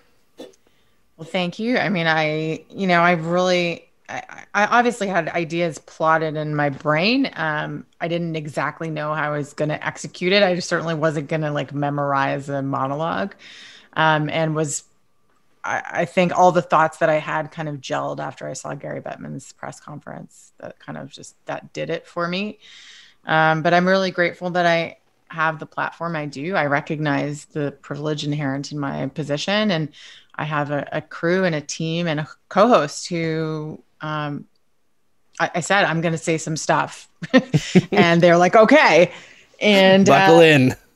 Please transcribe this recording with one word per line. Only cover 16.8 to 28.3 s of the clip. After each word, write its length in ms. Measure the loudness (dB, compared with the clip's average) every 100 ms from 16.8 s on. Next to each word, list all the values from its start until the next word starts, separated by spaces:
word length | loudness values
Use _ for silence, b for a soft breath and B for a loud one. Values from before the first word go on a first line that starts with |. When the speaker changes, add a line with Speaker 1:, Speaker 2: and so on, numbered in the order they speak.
| 2 0
Speaker 1:
that 120 | 0
I 100 | 0
had 320 | -2 -6 -6
kind 180 | -8 -10
of 60 | -10
gelled 440 | -8 -6 -6 -8
after 300 | -10 -10 -12
I 40 |
saw 200 | -12 -12
Gary 260 | -12 -10 -12
Bettman's 540 | -12 -12 -12 -14 -16
press 260 | -16 -16 -16
conference. 720 | -16 -16 -16 -16 -18 _ _ _
That 200 | -20 -18
kind 180 | -16 -16
of 120 | -16
just, 260 | -18 -20 _ -14
that 260 | -12 -12
did 160 | -10 -8
it 160 | -8 -10
for 200 | -6 -4
me. 320 | -4 -6 -12 b b b b b b -2
Um, 360 | 2 2 2
but 120 | 2
I'm 140 | 2 2
really 240 | 2 0
grateful 380 | -2 -2 -4 -4
that 160 | 0 2
I 320 | 0 -2 -10 _ _ -12
have 300 | -4 -2 -4
the 60 | -10
platform 500 | -8 -8 -6 -8 -6
I 100 | -8
do. 300 | -8 -4 -2
I 100 | 0
recognize 800 | -2 -2 -4 -2 -2 -4 -8 -10
the 260 | -6 -6 -8
privilege 440 | -12 -8 -6 -4
inherent 460 | -4